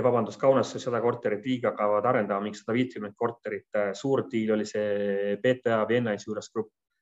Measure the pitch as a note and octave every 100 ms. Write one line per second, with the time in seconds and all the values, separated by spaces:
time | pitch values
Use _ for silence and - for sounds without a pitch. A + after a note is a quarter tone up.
0 | A#2+ A#2+ G#2 - C3+ C3 G#2+ A#2 - A#2
1 | A#2 A#2+ A2 G2+ C3 B2+ A2+ G2+ G#2 G#2
2 | A#2+ B2+ G#2 G2+ G#2 G#2 - A#2 B2+ A2+
3 | G#2 - A#2 - G#2+ G2+ - G#2 G2+ G2
4 | C#3 C3 - A2+ A2 G#2+ G#2+ G#2+ G#2 G2+
5 | G2+ G2+ G2+ G2+ B2+ B2+ A#2+ A2+ G#2 A#2+
6 | A#2 G#2 - G#2 - A2+ - _ _ _